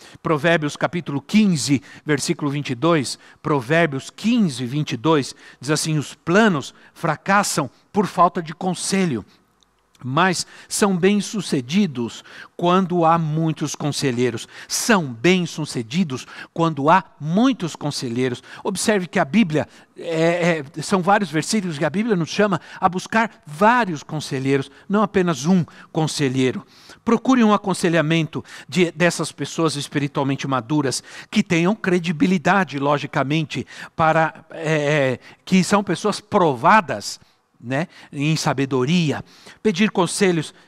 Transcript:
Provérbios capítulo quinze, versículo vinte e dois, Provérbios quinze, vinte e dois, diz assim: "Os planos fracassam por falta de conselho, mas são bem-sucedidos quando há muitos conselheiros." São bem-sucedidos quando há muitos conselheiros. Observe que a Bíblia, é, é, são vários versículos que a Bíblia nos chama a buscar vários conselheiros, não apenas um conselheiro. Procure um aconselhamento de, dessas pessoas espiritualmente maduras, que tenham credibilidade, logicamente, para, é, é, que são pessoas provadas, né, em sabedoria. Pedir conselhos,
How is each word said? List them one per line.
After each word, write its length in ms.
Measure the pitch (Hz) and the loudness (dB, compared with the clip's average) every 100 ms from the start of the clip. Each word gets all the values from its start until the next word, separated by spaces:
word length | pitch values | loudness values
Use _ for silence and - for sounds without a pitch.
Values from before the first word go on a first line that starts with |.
| - - | -20 -8
Provérbios 560 | 165 156 170 170 147 - | -2 0 2 2 0 -4
capítulo 460 | 147 175 147 139 | -4 -4 -6 -6
quinze, 580 | - 208 208 160 117 143 - - | 0 2 4 2 0 -2 -2 -10
versículo 460 | - 143 - 165 147 | -2 -2 -2 -4 -4
vinte 200 | 143 139 | -4 -4
e 40 | |
dois, 440 | 120 160 165 117 - - _ | -2 0 2 0 -8 -16 _
Provérbios 720 | 151 147 117 165 165 135 - | -4 -2 0 2 2 -2 -10
quinze, 560 | - 214 247 185 123 123 | -6 0 2 0 -2 -4
vinte 260 | 147 151 | -4 -4
e 40 | 127 | -2
dois, 380 | 151 156 123 - - - | 2 2 0 -8 -20 -10
diz 100 | 123 | -4
assim: 260 | 151 160 156 | -2 0 -2
"Os 160 | 127 | -4
planos 640 | - - 185 226 156 - - - | -8 0 4 4 2 -6 -16 -20
fracassam 760 | - 160 147 - 202 185 - 139 - _ | -6 -4 -4 0 0 2 -2 -6 -10 _
por 140 | 208 202 | -2 -2
falta 360 | - 175 185 | 2 0 0
de 100 | 160 | -8
conselho, 720 | - 185 175 - 196 180 113 - _ _ _ _ _ _ _ | -6 -6 -4 -2 0 0 -2 -6 _ _ _ _ _ _ _
mas 400 | 120 143 185 170 - - - | -4 2 2 0 -6 -14 -10
são 280 | - 202 180 | 0 0 2
bem-sucedidos 1300 | 190 208 196 214 - 151 123 180 196 127 117 - - - - - | 2 2 -2 -6 -4 -4 0 0 0 -2 -6 -8 -18 -20 -18 -2
quando 480 | 175 185 180 175 | 2 2 2 2
há 120 | 160 170 | 4 2
muitos 600 | 160 151 160 151 143 - | 0 -2 -2 -2 -6 -4
conselheiros." 720 | 147 - 143 120 123 113 - - - | -4 -2 -2 0 0 -2 -10 -18 -8
São 460 | - - 208 143 | -4 2 2 0
bem-sucedidos 1120 | 117 160 185 165 - 151 131 113 156 175 127 - - - | 0 2 2 0 -6 -6 -6 -4 -2 -2 -4 -10 -18 -10
quando 380 | - 165 143 139 | -2 -2 2 4
há 140 | 185 - - | 4 2 -8
muitos 560 | 147 180 262 233 165 - | -2 2 2 0 -6 -6
conselheiros. 640 | 147 - 127 117 127 120 - - | -6 -6 -4 -2 -2 -4 -10 -10
Observe 420 | - 190 - 208 180 | -6 -2 0 0 0
que 140 | 196 | -2
a 40 | |
Bíblia, 440 | 147 196 190 151 120 - - - | 0 2 2 0 -4 -10 -20 -14
é, 680 | 165 160 165 175 175 160 135 156 | -6 0 2 2 0 0 -4 -10
é, 60 | |
são 180 | - 190 | -2 0
vários 300 | 170 214 185 | 2 2 2
versículos 480 | 156 - 220 185 147 | -2 -2 -2 -2 -2
que 60 | |
a 60 | 156 | -2
Bíblia 260 | 165 233 185 | -2 0 0
nos 120 | 156 | 0
chama 320 | - 208 175 - - | 0 0 0 -6 -4
a 80 | 185 | -2
buscar 420 | 180 - 226 233 - - | -2 -2 0 0 -4 -18
vários 560 | 151 208 247 208 151 | 2 4 4 0 -4
conselheiros, 640 | - 156 - 135 131 139 139 - - | -6 -8 -6 -4 0 0 0 -12 -2
não 140 | 202 | 0
apenas 440 | 208 202 175 139 147 | 2 2 0 0 2
um 180 | 190 - - - | 2 2 -6 -8
conselheiro. 760 | - 156 - 139 131 127 185 - _ - - | -2 -2 0 0 2 0 -2 -10 _ -20 -8
Procure 380 | - 226 - 262 | 0 2 4 4
um 100 | 220 | 4
aconselhamento 920 | 202 196 - 185 165 151 165 151 135 - - - | 4 0 0 2 2 2 0 0 -6 -12 -16 -4
de, 240 | 143 170 | 0 0
dessas 400 | 156 175 - 156 | 2 0 0 -6
pessoas 420 | - 143 - 160 | -8 -8 -2 0
espiritualmente 720 | 139 - 151 139 - 139 135 143 | -2 -4 -4 -2 -2 -2 -2 -2
maduras, 560 | 131 117 151 135 - - - - | -4 0 0 0 -4 -8 -18 -4
que 100 | 214 | -2
tenham 320 | - 165 175 | 0 2 2
credibilidade, 1040 | 220 190 180 165 151 180 185 175 196 180 139 | 0 0 0 0 0 2 2 2 2 0 -2
logicamente, 880 | 143 143 147 151 135 160 151 - - - - - | 0 0 -2 -2 0 -2 -2 -6 -8 -14 -12 0
para, 480 | 160 160 160 - - | 2 4 0 -4 -16
é, 220 | - 156 | -8 -2
é, 480 | 156 143 151 135 120 - - | 0 0 2 0 -2 -8 -20
que 200 | - 185 | 2 2
são 180 | 175 202 | 4 2
pessoas 380 | 202 165 214 - | 0 -2 -2 -4
provadas, 1000 | - 202 170 123 156 220 151 110 - - _ _ _ _ | -2 2 2 4 4 4 4 -4 -8 -14 _ _ _ _
né, 280 | 117 135 175 - - | -6 -4 -4 -10 -14
em 240 | 143 147 160 | -4 0 0
sabedoria. 880 | 160 131 135 131 127 180 156 113 - - - - | 0 0 0 0 2 2 2 -2 -8 -20 -20 -4
Pedir 300 | 220 170 214 | -2 2 0
conselhos, 640 | - 170 - 202 170 143 - | 2 0 2 0 0 -4 -12